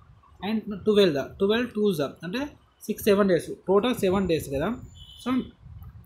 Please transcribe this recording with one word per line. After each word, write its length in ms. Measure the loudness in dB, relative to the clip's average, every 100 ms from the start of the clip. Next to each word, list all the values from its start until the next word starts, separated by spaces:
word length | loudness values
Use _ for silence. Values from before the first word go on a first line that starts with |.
| -20 -20 _ -10 -4
and 140 | -4 -4 -4 2
ట్వెల్వ్ 300 | 6 6 2
దా, 80 | -4 -2
ట్వెల్వ్ 280 | 0 0 0 0
టూ 100 | 0
జా 140 | 0 -4 -6
అంటే 180 | -8 -6 -6 -10 _ _
సిక్స్ 200 | -10 -2
సెవెన్ 260 | 2 4 4
డేస్, 200 | 2 0 -8 2
టోటల్ 280 | 2 2 0
సెవెన్ 320 | 0 0 0
డేస్ 200 | -2 -2 -4
కదా. 140 | -4 -6 -12 -20 -20 -10
So, 120 | -4 -2 -4 -14 -20 -20 -20 -20